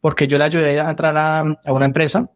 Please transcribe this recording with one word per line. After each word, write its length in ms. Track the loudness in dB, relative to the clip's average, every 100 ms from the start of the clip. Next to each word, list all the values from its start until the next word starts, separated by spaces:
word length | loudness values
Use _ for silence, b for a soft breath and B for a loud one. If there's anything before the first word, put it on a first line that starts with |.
Porque 260 | 0 0 0
yo 100 | 2
le 60 |
ayudé 360 | 2 2 0 0
a 100 | -2
entrar 280 | 0 0 0
a, 220 | 0 0
a 340 | -2 -4 -2
una 120 | 0 2
empresa, 440 | 2 0 -2 -4